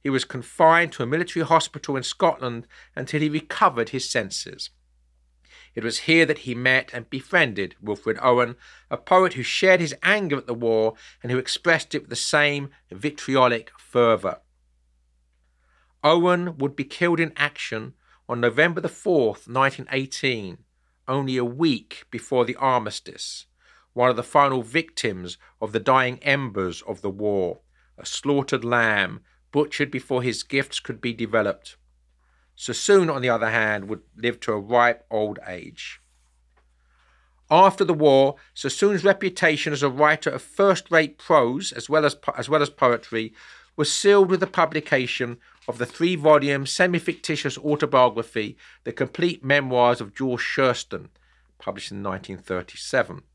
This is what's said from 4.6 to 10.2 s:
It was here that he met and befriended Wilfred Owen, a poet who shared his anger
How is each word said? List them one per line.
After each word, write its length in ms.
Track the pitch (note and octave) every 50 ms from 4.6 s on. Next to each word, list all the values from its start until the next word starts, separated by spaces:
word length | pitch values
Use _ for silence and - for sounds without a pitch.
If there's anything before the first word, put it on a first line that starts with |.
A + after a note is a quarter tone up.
| - - _ _ _ _ _ _ _ _ _ _ _ _ _ _ _ _ - - - _ _
It 100 | - A2
was 160 | A#2 A2+ -
here 260 | - - E3 E3 E3
that 120 | D3+ D3+ D3
he 160 | - C3 B2
met 360 | A#2+ B2 B2+ B2+ C3 B2 - -
and 180 | B2 A2+ _
befriended 680 | - C3 - - - F3+ D#3+ C3 G#2 G2 G2 F2+ - _
Wilfred 380 | - G#2+ G#2 G2+ - A2+ A2 -
Owen, 360 | - C3 B2 B2 A#2+ A#2+ A#2+ _ - - - - _ _
a 60 | -
poet 380 | B2 _ - F3+ F#3 F#3+ F3+ -
who 80 | C3 A#2+
shared 380 | - - - - F#3+ F#3 F3+
his 140 | E3+ D3+ C3+ - -
anger 340 | F3 G3+ G#3+